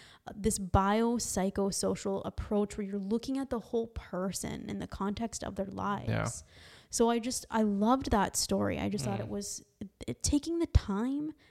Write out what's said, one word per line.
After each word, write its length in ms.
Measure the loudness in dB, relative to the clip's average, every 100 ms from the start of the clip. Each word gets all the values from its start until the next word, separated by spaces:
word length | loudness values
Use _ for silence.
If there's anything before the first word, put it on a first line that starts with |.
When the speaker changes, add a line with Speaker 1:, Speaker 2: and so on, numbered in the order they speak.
| -20 -20 -14
Speaker 1:
uh, 60 |
this 240 | -2 0 0
biopsychosocial 1600 | 4 4 6 6 4 2 0 0 0 2 0 2 0 0 0 -2
approach 520 | -2 -6 -2 0 0 -2
where 100 | -4
you're 120 | -4
looking 400 | 0 -2 0 -4
at 120 | -2
the 100 | -4
whole 280 | -2 -2 -2
person 800 | -6 -6 -4 -2 -4 -6 -8 -6
in 80 | -6
the 80 | -6
context 580 | -4 -4 -2 -4 -4
of 120 | -6 -4
their 100 | -6
lives. 420 | -4 -4 -4 -2
Speaker 2:
Yeah. 200 | 0 -2 -6 -14 -20 -20 -20 -6
Speaker 1:
So 220 | 2 2
I 80 | 2
just, 260 | -2 -6 -4
I 120 | 0
loved 480 | 2 4 4 4 4
that 240 | 2 2 0
story. 420 | 0 2 0 0
I 100 | -2
just 160 | -2
thought 140 | -2 -2
Speaker 2:
Mm. 60 |
Speaker 1:
it 40 | -4
was, 360 | -6 -6 -10 -12 -16
it, 80 | -16 -12 -8
it, 160 | -4
taking 380 | 2 2 2 0
the 80 | 4
time, 680 | 4 4 -2 0 -2 -4 -8 -14